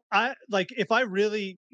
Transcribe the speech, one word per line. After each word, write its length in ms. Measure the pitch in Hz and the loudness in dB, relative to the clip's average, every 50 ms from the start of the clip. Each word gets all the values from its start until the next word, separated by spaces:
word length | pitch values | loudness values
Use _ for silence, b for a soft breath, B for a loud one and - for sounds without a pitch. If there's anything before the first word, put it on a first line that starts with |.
| _ _ - | _ _ 0
I, 220 | 196 226 254 262 - - - | 2 2 0 -2 -6 -6 -2
like, 220 | 202 196 185 - - 254 | 0 0 0 -2 -2 -4
if 140 | 196 - | -2 2
I 100 | 226 226 | 2 2
really, 560 | 262 226 185 190 208 214 208 214 202 190 185 - _ _ | 2 2 0 0 0 0 0 -2 -4 -6 -8 -12 _ _